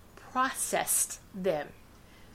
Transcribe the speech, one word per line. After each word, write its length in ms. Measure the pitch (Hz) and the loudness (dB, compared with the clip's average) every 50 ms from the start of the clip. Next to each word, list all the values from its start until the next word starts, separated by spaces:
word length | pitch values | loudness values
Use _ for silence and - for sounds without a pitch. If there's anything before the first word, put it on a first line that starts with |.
| - - - | -20 -20 -20
processed 1040 | - - - - 254 262 262 - - - - - 165 - - - - - - - - - - - | -20 -12 -4 0 2 2 2 2 0 -2 0 2 2 2 4 2 2 2 0 -2 -10 -14 -12 -6
them. 360 | 196 180 190 160 147 143 - - - - - - - - - - - - - - | -2 2 2 2 2 0 -4 -10 -16 -20 -20 -20 -20 -20 -20 -20 -20 -20 -20 -20